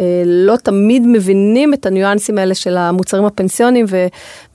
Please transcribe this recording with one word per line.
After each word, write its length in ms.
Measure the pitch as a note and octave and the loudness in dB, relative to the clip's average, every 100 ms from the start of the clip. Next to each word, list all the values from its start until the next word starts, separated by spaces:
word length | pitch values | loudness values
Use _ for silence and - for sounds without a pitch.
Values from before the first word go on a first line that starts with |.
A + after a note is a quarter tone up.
אה, 220 | F3+ F3+ F3 | -2 0 0
לא 300 | F3 F#3+ A#3 | 2 2 0
תמיד 460 | - G3 G#3 B3+ A#3+ | 0 0 2 2 2
מבינים 680 | A#3 F#3 G3 G3+ A#3 D4 | 2 2 0 2 2 0
את 120 | C#4 G3+ | 0 -2
הניואנסים 520 | F#3+ G3 G3+ G3+ G#3 | -2 0 -2 -2 -2
האלה 160 | F#3+ | -2
של 220 | F#3+ F#3+ F3+ | -2 -2 -2
המוצרים 480 | F3 F3+ F#3 G3 | 0 -2 -2 -2
הפנסיוניים 600 | G#3 G#3 F#3+ - A#3+ B3 A3 | -2 -2 -4 0 2 2 0
ו-, 180 | F#3 F3+ - - - - | -2 -4 -6 -16 -20 -14